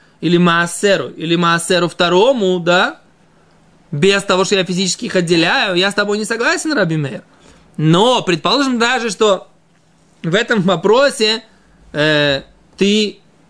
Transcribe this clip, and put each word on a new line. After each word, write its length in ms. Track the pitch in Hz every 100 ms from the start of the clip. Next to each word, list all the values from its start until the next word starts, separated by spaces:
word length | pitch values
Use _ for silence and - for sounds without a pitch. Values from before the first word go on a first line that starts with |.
| _ -
или 160 | 165 175
маасеру, 720 | 175 170 170 - 202 185 123
или 260 | - 165 170
маасеру 540 | 170 170 - 180 170
второму, 680 | - 175 180 233 262 190 185
да? 420 | 170 180 240 320 _ _ _ _ _ _ _ _ -
Без 320 | 147 185 196
того, 220 | 196 185 190
что 100 | 196
я 80 |
физически 420 | 180 180 190 - 220
их 100 | 190
отделяю, 600 | 170 170 170 254 220 175
я 160 | 190
с 20 |
тобой 240 | 202 208 208
не 80 | 214
согласен, 460 | 226 262 339 320
Раби 240 | 277 180 160
Меир. 280 | 139 110 - _ - - _ -
Но, 460 | 156 170 233 240
предположим 580 | 170 170 175 247 269 240
даже, 300 | 233 254 226
что 400 | - 214 185 - _ _ _ _ _ _ _
в 120 | 165 190
этом 260 | 240 226
вопросе, 840 | 180 175 196 233 277 - 220 220 - _ _ _ -
э, 520 | 151 151 151 143 135 - _ _ -
ты 420 | 196 214 208 - _ _ _